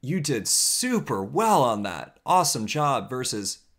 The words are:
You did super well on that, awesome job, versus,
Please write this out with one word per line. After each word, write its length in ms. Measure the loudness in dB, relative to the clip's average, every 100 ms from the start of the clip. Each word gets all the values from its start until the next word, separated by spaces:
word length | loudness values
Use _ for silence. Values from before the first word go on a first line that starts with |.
You 180 | -2 -2
did 280 | 0 -2 0
super 720 | 2 2 0 0 0 0 -4
well 400 | -2 0 4 4
on 200 | 4 2
that, 380 | -4 -8 -12 _
awesome 420 | 0 2 2 0 -2
job, 440 | 0 2 0 -2
versus, 480 | -6 -4 -4 -6 -8 _